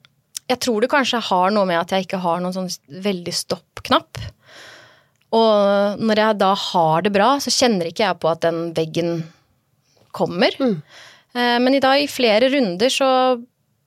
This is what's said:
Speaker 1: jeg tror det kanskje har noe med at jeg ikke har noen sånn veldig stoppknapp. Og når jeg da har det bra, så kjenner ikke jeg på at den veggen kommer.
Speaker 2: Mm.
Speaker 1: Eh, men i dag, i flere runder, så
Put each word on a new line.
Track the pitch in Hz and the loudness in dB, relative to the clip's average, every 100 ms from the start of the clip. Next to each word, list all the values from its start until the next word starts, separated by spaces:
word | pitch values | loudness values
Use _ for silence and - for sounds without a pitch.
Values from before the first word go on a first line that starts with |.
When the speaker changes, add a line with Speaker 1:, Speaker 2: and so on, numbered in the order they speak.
| _ _ _ - - | _ _ _ -16 -6
Speaker 1:
jeg | 247 | -4
tror | - 214 | -2 0
det | 254 | 0
kanskje | 294 247 240 | 0 0 -2
har | - 185 185 | -2 0 2
noe | 214 185 | 2 0
med | 170 | 0
at | 170 | 0
jeg | 190 180 | -4 -4
ikke | 190 | -4
har | 180 170 | -2 -2
noen | 180 | -4
sånn | 185 185 - _ 180 | -6 -8 -10 _ -8
veldig | 196 185 175 | -6 -4 -6
stoppknapp. | - - - _ - - 294 - - - - _ - - - - _ _ _ _ | -8 -6 -8 _ -18 -2 -2 -2 -12 -14 -16 _ -20 -20 -20 -20 _ _ _ _
Og | 226 226 208 202 202 202 202 | 2 4 4 4 2 0 0
når | 220 214 | 0 2
jeg | 214 208 | 2 2
da | 190 | 2
har | 196 - 185 160 160 | 0 0 0 2 2
det | 196 | 0
bra, | 196 220 285 | 2 2 2
så | 254 | -2
kjenner | - 247 196 165 | 0 2 0 -4
ikke | 170 208 | -2 -2
jeg | 170 | 0
på | 160 | -2
at | 165 | 0
den | 165 165 170 | -2 -2 -4
veggen | 165 160 160 170 170 160 _ _ _ _ _ _ _ _ | -4 -4 -2 -2 -4 -8 _ _ _ _ _ _ _ _
kommer. | - 175 175 277 - | -4 -4 0 -2 0
Speaker 2:
Mm. | 262 170 - - - - _ | -2 -2 -8 -20 -20 -20 _
Speaker 1:
Eh, | 247 240 240 | -2 0 2
men | 247 | 2
i | 269 | 2
dag, | 262 277 | 4 2
i | 285 | 0
flere | - 240 208 262 | 0 2 4 4
runder, | 285 214 175 254 | 2 0 0 -2
så | - 269 262 254 240 240 _ _ _ | 2 2 2 2 0 -6 _ _ _